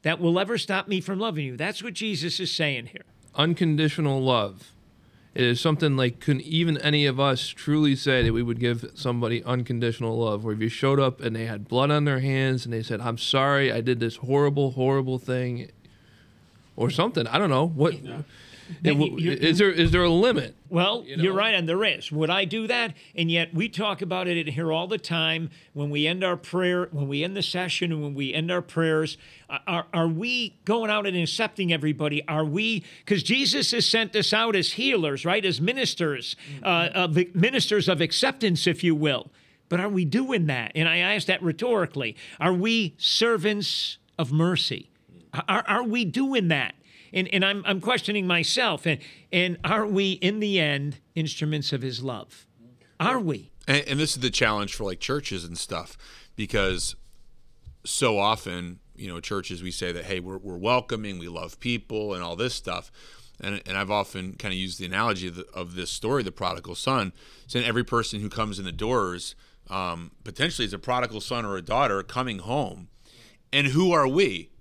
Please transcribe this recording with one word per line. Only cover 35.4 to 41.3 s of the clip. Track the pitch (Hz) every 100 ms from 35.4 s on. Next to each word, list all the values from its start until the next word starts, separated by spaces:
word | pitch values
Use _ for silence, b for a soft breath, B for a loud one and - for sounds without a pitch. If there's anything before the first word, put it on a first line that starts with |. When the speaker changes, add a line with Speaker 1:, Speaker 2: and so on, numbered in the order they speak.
Speaker 1:
As | 185 127
ministers, | 175 262 233 - 165 135 - - B 143
Speaker 2:
Mm-hmm. |
Speaker 1:
uh, | 180 170 170
of, | 190 180 156 180
ministers | 180 220 262 - 208 196
of | 165
acceptance, | 165 - 269 269 220 165 180
if | 180
you | 175
will. | 151 151 131 - b b b _
But | 175
are | 208
we | 190
doing | 165 220 262 233 156
that? | 131 113
And | 156 165
I | 170
ask | 180 208
that | -